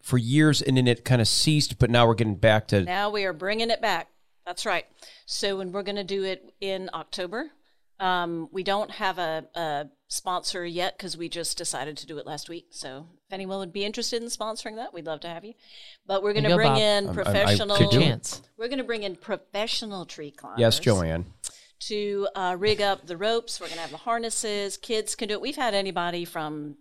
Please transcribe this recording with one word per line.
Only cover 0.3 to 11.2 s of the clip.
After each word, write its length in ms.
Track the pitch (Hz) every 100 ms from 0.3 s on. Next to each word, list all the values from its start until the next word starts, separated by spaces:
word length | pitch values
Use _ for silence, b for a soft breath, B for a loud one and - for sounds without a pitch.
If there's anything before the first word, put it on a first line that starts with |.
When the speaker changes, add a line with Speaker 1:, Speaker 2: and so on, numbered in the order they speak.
| 143 156 143
Speaker 1:
and 160 | - 131
then 120 | 123
it 160 | 120
kinda 200 | - 127 110
ceased, 520 | - - 151 - -
but 120 | 120
now 180 | 120 117
we're 60 |
getting 200 | 113 113 95
back 300 | 113 107 -
to 140 | 104
Speaker 2:
Now 260 | 95 185 214
we 160 | 208
are 80 | 190
bringing 380 | 160 185 214 226
it 100 | 226
back. 280 | 220 170 - _ _ _
That's 220 | - 180 226
right. 180 | 170 - b b b -
So, 340 | - 202 196
and 120 | 185
we're 100 | 185
gonna 180 | 196 202
do 220 | 180 196
it 280 | 190 185 - _
in 300 | 196 190 185
October. 600 | 165 156 - 180 214 311 - _ _ _ -
Um, 480 | 185 180 175 170 160
we 120 | 196
don't 260 | 190 202 202
have 260 | 196 202 180
a, 260 | 170 160 160
a 320 | 175 160 143 147 _ _
sponsor 560 | - - 180 - 190 175
yet 320 | 170 180 -
'cause 180 | 180
we 100 | 156